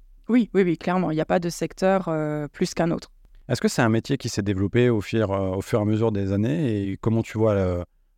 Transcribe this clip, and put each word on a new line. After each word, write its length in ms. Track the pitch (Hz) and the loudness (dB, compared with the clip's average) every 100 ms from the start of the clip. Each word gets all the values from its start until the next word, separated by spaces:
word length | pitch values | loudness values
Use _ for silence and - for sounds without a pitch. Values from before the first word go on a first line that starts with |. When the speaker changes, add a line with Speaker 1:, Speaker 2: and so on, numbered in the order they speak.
| - - - | -18 -12 0
Speaker 1:
Oui, 180 | 240 208 | 2 2
oui, 80 | 185 | 2
oui, 160 | 180 160 | 2 0
clairement. 320 | - 185 170 | 0 0 0
Il 60 | 156 | -2
n'y 60 | |
a 40 | 160 | 0
pas 140 | 180 | 0
de 100 | 170 | -2
secteur, 560 | - 165 - 190 190 175 | -6 -8 0 2 2 0
euh, 400 | 156 151 151 147 | -2 -2 -4 -6
plus 280 | - 180 - | -4 -4 0
qu'un 160 | 170 | -2
autre. 180 | 160 - - - - - | -2 -6 -20 -20 -14 -4
Speaker 2:
Est-ce 100 | 127 | -2
que 80 | 214 | 0
c'est 140 | - | 2
un 80 | 117 | 2
métier 280 | 113 - 139 | 2 0 -4
qui 100 | 117 | -4
s'est 140 | - | -2
développé 480 | 101 95 98 120 123 | -2 0 2 4 4
au 100 | 113 | 2
fur, 300 | - 113 104 | 0 -2 0
euh, 240 | 98 95 95 | 0 -2 -4
au 60 | |
fur 180 | - 117 | -2 0
et 20 | |
à 40 | 107 | 2
mesure 260 | 107 113 | 2 0
des 220 | 104 98 | 0 0
années 580 | 98 110 160 143 104 98 | 0 0 0 -2 -2 -4
et 60 | 95 | -4
comment 260 | 117 113 | 0 0
tu 160 | 110 110 | -2 0
vois 160 | 110 101 | 2 2
le, 40 | |
euh, 240 | 92 87 85 _ _ | 0 -2 -6 _ _